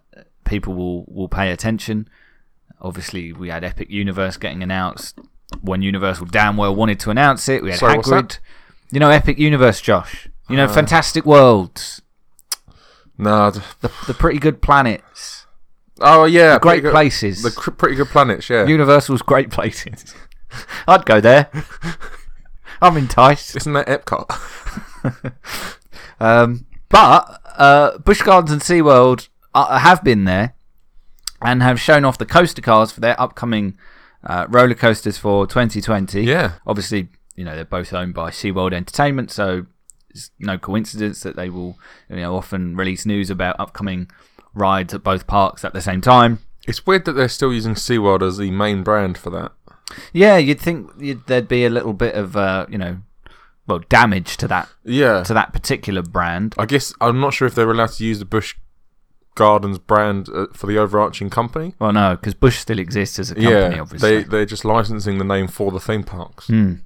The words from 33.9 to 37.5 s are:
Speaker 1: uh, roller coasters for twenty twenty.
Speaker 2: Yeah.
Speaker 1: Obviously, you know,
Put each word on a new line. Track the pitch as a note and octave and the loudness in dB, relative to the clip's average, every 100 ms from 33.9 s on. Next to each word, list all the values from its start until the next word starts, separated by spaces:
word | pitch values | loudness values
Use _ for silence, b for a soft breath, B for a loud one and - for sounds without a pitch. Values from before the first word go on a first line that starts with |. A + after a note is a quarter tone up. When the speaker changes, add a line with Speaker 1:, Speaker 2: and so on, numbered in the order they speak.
| b b b - | b b b -8
Speaker 1:
uh, | F2+ F2 | -6 0
roller | B2 B2 A#2 | 4 4 4
coasters | A#2 A2 G#2+ - | 0 0 -4 -6
for | G#2 G2+ F#2+ | 0 0 0
twenty | B2+ A#2 G#2 | 0 -2 -4
twenty. | A2+ G#2 F#2+ G2+ | -4 -4 -2 -2
Speaker 2:
Yeah. | A2+ D#3+ A#2+ E2+ - | 0 0 -2 -6 -8
Speaker 1:
Obviously, | G#2 - - F2 _ _ - | -6 -4 -6 -6 _ _ -16
you | |
know, | F2 | -14